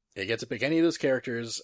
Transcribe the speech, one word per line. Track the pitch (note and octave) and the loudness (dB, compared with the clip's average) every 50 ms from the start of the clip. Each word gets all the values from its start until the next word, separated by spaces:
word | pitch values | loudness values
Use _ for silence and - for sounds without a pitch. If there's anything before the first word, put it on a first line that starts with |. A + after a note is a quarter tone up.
| _ _ - | _ _ -8
You | G2 F#2+ | -6 -2
get | G2 A2+ A2+ | -2 -2 -2
to | A#2+ | -2
pick | - B2+ G#2+ | -6 -4 -2
any | B2+ C#3+ E3 | 0 2 4
of | E3 E3 | 4 4
those | E3+ - | 4 2
characters | - - C3+ C3 B2 - C3 A#2+ A#2 A#2 A2+ - - | 2 2 2 2 2 0 -4 -4 -4 -4 -6 -8 -8